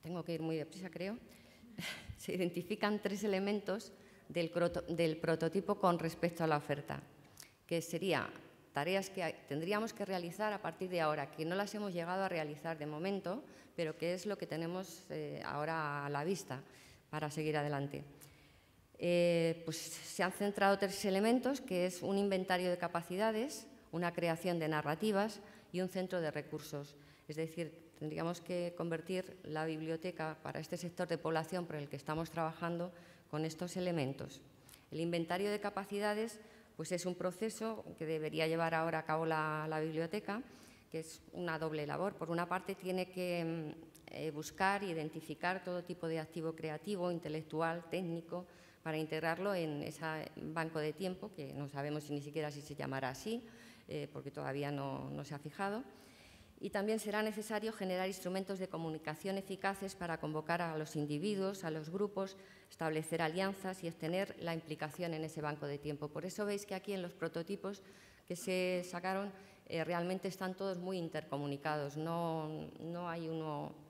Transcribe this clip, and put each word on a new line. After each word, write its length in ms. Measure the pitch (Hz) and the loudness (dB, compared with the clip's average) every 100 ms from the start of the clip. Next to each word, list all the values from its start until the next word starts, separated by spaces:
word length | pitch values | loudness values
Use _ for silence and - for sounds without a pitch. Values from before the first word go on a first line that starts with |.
tengo 220 | 160 175 | -4 -4
que 100 | 165 | -2
ir 80 | 165 | 0
muy 140 | 160 160 | 2 0
deprisa, 340 | 151 - 185 | -2 -6 -8
creo, 280 | 165 185 240 - - - - - - | -4 -4 -4 -10 -20 -20 -20 -14 -8
<laughs> 400 | - - - - | -6 -6 -10 -8
se 180 | - | -2
identifican 640 | 180 175 170 170 208 208 208 | 2 2 2 -2 2 2 4
tres 240 | 208 196 | 2 2
elementos 680 | 214 190 196 208 196 196 - - - - - | 2 4 4 2 2 -2 -4 -16 -20 -20 -4
del 220 | 165 165 | 0 2
croto-, 320 | 175 175 175 | 4 4 2
del 340 | - 170 170 160 | -2 4 4 4
prototipo 640 | 160 160 165 196 185 175 | 4 4 4 2 2 6
con 200 | 185 175 | 6 6
respecto 460 | 165 - 170 - | 2 2 0 2
a 20 | 160 | 4
la 100 | 147 | 4
oferta, 460 | 143 143 - 139 - - - - - - - | 2 -2 -2 -6 -8 -20 -20 -20 -20 -20 -2
que 160 | 170 | -2
sería 460 | 160 160 190 147 - - - - - | 0 -2 2 2 2 -6 -16 -20 -6
tareas 380 | - 151 190 190 | 0 4 2 2
que 120 | - | -2
hay, 120 | 165 - - | -2 -2 -4
tendríamos 440 | 143 170 208 220 | -2 2 2 0
que 120 | - | -2
realizar 480 | 196 185 170 170 214 | -2 0 -2 0 0
a 100 | 196 | 0
partir 260 | 185 165 185 | -4 -4 0
de 120 | 180 | 4
ahora, 300 | 156 151 143 | 4 4 0
que 140 | - | -2
no 100 | 160 | 0
las 200 | 185 202 | 2 0
hemos 180 | 214 202 | 0 -2
llegado 300 | 170 165 185 | 0 0 2
a 40 | 190 | 2
realizar 500 | 175 151 147 165 160 | 2 0 -2 -4 -2
de 80 | 147 | -2
momento, 560 | 151 180 196 180 214 - - - | 0 0 0 0 -4 -6 -18 -14
pero 220 | - 160 156 | -2 -2 0
que 180 | 165 | 0
es 120 | 180 214 | 0 -2
lo 120 | 196 | -2
que 80 | 170 | -2
tenemos, 600 | 156 165 180 190 - - | -2 0 -2 -6 -10 -6
eh, 320 | 156 147 147 | -4 -4 -4
ahora 640 | - 143 151 165 151 143 143 | -4 -2 0 0 0 0 0
a 20 | |
la 160 | 143 | 0
vista 380 | 139 196 - 131 - - - - - | 2 0 -2 -8 -8 -18 -20 -20 -6
para 200 | 151 151 | -2 -2
seguir 260 | 147 156 151 | 0 2 4
adelante. 480 | 147 143 139 143 147 - - - - - - - - - | 4 2 0 -4 -8 -16 -20 -20 -20 -20 -20 -20 -20 -2
Eh, 640 | 175 175 175 170 165 165 | 4 6 8 8 6 4
pues 120 | 165 160 | -2 -4
se 460 | - - - - | -4 -8 -8 0
han 100 | 180 | 0
centrado 460 | 185 202 202 196 196 | 4 0 6 6 8
tres 260 | 196 196 | 4 2
elementos, 560 | 208 190 220 247 254 277 | 4 6 8 6 4 0
que 260 | - 180 180 | 0 2 2
es 160 | 180 | 2
un 160 | - 196 | 2 4
inventario 520 | 202 190 185 180 180 | 4 4 4 4 4
de 80 | 175 | 2
capacidades, 880 | 170 170 170 180 220 220 269 - - - - | 0 -2 -2 2 2 2 0 -4 -12 -18 -6
una 200 | 165 175 | 0 0
creación 460 | 170 170 165 180 175 | 2 2 4 2 4
de 100 | 156 | 4
narrativas 720 | 156 151 160 214 196 214 208 - - - | 4 2 4 4 6 4 0 -12 -18 -6
y 80 | 175 | -2
un 80 | 185 | 0
centro 320 | 190 185 185 | 0 0 2
de 100 | 156 | 2
recursos. 680 | 147 147 151 - 147 143 - - - - | 0 -4 -6 -4 -6 -6 -14 -20 -20 -8
Es 80 | 151 | -2
decir, 520 | 160 165 160 - - - | -2 -2 -6 -6 -20 -6
tendríamos 420 | 151 156 165 175 | -4 0 0 0
que 340 | - 180 175 175 | -2 0 0 -2
convertir 600 | 170 165 165 185 185 - | -2 -2 0 -2 -2 -8
la 240 | - 156 160 | -4 -2 0
biblioteca 720 | 156 160 165 185 170 156 156 | 0 0 0 -2 -2 -4 -2
para 180 | 143 143 | -6 -6
este 160 | 156 175 | -4 -4
sector 320 | 175 - 175 | -4 -2 0
de 100 | 160 | 0
población 480 | 160 160 160 185 175 | 2 2 2 -2 -2
por 100 | 151 | -4
el 120 | 143 | -4
que 80 | 135 | -6
estamos 340 | - 156 165 | -2 0 0
trabajando 600 | 170 160 160 170 170 175 - - - - | 0 -2 0 -2 0 -2 -6 -18 -20 -6
con 140 | 151 | 0
estos 320 | 160 156 180 185 | 0 -2 -4 0
elementos. 640 | 180 170 135 139 - - - - - - - | 2 4 2 0 -6 -10 -18 -20 -20 -20 -10
El 100 | 151 | -2
inventario 500 | 165 170 165 180 202 | 2 2 2 2 2
de 100 | 208 | 2
capacidades, 800 | 208 202 196 202 208 208 226 - - - - - | 0 -2 -2 0 2 2 0 -4 -16 -20 -20 -8
pues 160 | 165 | 0
es 140 | 180 180 | 0 2
un 100 | 180 | 2
proceso 680 | 185 175 220 214 220 214 - 175 | 0 2 -2 0 -2 -2 -6 -4
que 80 | 156 | 0
debería 400 | 160 156 156 160 | 0 2 4 4
llevar 260 | 165 165 | 6 4
ahora 260 | 160 165 160 | 4 4 2
a 40 | |
cabo 220 | - 156 160 | 2 4 4
la, 400 | 160 156 156 156 | 4 4 2 0
la 120 | 156 | 0
biblioteca, 600 | 160 156 165 208 208 208 - - - - - | 2 2 0 0 -2 -4 -6 -14 -20 -20 -8
que 100 | 160 | -6
es 200 | 160 - - | -6 -12 -12
una 260 | - 175 160 | -4 -2 0
doble 280 | 160 156 147 | 0 0 0
labor. 280 | 147 190 | 2 0
Por 160 | 202 160 | 0 -2
una 180 | 170 175 | 0 2
parte, 280 | 185 185 190 | 0 0 -4
tiene 340 | 180 185 180 | 0 0 0
que, 340 | 185 180 175 | -2 0 2
mm, 440 | 165 165 151 - - - - | 2 0 -4 -8 -12 -18 -12
eh, 200 | - 156 | -6 -4
buscar 540 | 147 156 - 190 202 | -4 -8 2 2 4
e 60 | 202 | 0
identificar 720 | 160 156 160 - 151 175 190 | -2 -2 -6 -8 -2 0 0
todo 220 | 185 180 | -2 -4
tipo 220 | 170 170 165 | -4 -4 -2
de 120 | 160 | -2
activo 340 | 156 175 160 | -2 -2 -4
creativo, 560 | 160 160 151 - 202 180 | -2 -4 -4 -2 0 2
intelectual, 720 | 170 160 156 156 156 165 170 170 | 0 -2 -4 -2 0 2 0 -2
técnico, 560 | 175 180 170 165 180 180 - - - | -2 0 -2 -4 -6 -6 -16 -20 -8
para 140 | 160 156 | -2 0
integrarlo 580 | 156 160 165 165 190 | 0 2 2 2 2
en 280 | 190 160 147 | 2 2 0
ese 480 | 160 151 160 156 - - | -4 -4 -4 -2 -4 -6
banco 420 | 151 160 160 160 | -4 -2 0 0
de 160 | 151 | 0
tiempo, 360 | 151 190 185 208 | 0 -2 -2 -8
que 180 | 190 135 | -8 -8
no 160 | 139 143 | -4 -4
sabemos 360 | 139 147 151 | -2 -2 -2
si 100 | 151 | -2
ni 80 | 147 | -4
siquiera 280 | 143 151 151 | -2 -2 -2
si 120 | 143 | -4
se 120 | 139 | -10
llamará 360 | 143 139 135 135 | -4 -2 0 0
así, 340 | 135 214 233 - - - - - | -2 -2 -2 -4 -18 -18 -18 -6
eh, 200 | 151 147 | -6 -4
porque 200 | 151 135 | -6 -8
todavía 400 | 147 139 139 143 | -4 -2 0 0
no, 400 | 143 139 135 135 | 0 -2 -4 -4
no 140 | 143 | -6
se 100 | 147 | -6
ha 40 | 143 | -8
fijado. 440 | 151 147 196 214 269 - - - - - - - | -8 -2 -2 -2 -6 -14 -20 -20 -20 -20 -20 -8
Y 100 | 208 | -4
también 280 | 208 202 220 | 0 2 2
será 240 | 214 202 | 2 2
necesario 500 | 214 214 208 214 220 | 0 0 -2 0 0
generar 360 | 214 185 185 190 | -2 0 2 0
instrumentos 500 | 190 180 185 190 190 | 0 -2 0 0 -2
de 100 | 185 | -2
comunicación 680 | 165 165 156 156 156 196 196 | -2 -2 -2 -4 -4 0 -2
eficaces 560 | 190 190 196 196 196 | -2 0 0 0 -4
para 240 | - 175 160 | -4 -2 -2
convocar 420 | 156 156 156 170 | 0 -2 2 2
a 160 | 170 156 | 2 0
los 200 | 151 156 | -2 0
individuos, 640 | 147 147 196 202 190 196 | 0 2 2 2 0 0
a 80 | 170 | -2
los 180 | 156 151 | -2 -2
grupos, 460 | 185 202 202 190 - - - - | 0 0 0 -4 -6 -18 -20 -20
establecer 540 | - 165 156 156 165 | 0 2 2 2 2
alianzas 600 | 160 170 190 196 190 190 | 4 4 2 0 -4 -2
y 40 | 170 | -4
obtener 460 | 165 160 180 196 - | -2 0 2 0 -2
la 140 | 170 | -2
implicación 600 | 165 156 156 151 143 175 | -2 -4 -4 -4 -2 -2
en 80 | 156 | 0
ese 180 | 160 156 | -2 -2
banco 260 | 151 147 147 | -2 -2 -2
de 120 | 143 | -2
tiempo. 300 | 147 147 147 | -2 -4 -4
Por 160 | 175 175 | -4 -4
eso 180 | 185 | -2
veis 220 | 208 202 202 | 0 0 -2
que 80 | |
aquí 180 | 190 190 | -6 -2
en 80 | 196 | -2
los 120 | 175 | -2
prototipos 680 | 170 160 165 170 202 190 202 - - - - - | -4 -4 -2 -4 -4 -4 -6 -12 -20 -20 -20 -8
que 80 | |
se 480 | 180 - 185 180 180 | -6 0 2 4 2
sacaron, 480 | 180 175 185 190 202 196 - - - | 0 -4 0 0 -2 -6 -18 -20 -4
eh, 180 | 165 | -2
realmente 420 | 160 175 175 185 196 | 2 2 2 0 -2
están 280 | - 185 | -2 -4
todos 240 | 185 196 180 | 0 -2 0
muy 200 | 180 190 | -2 -2
intercomunicados. 1000 | 165 156 151 139 143 139 156 151 143 147 | 0 -2 -2 -2 0 0 0 0 0 -2
No, 720 | 160 165 170 160 156 156 151 - | 0 2 2 0 -2 -4 -6 -8
no 280 | 160 170 175 | -6 -4 -4
hay 200 | 170 160 | -2 -2
uno 440 | 160 156 147 147 - - | -2 0 -2 -4 -8 -16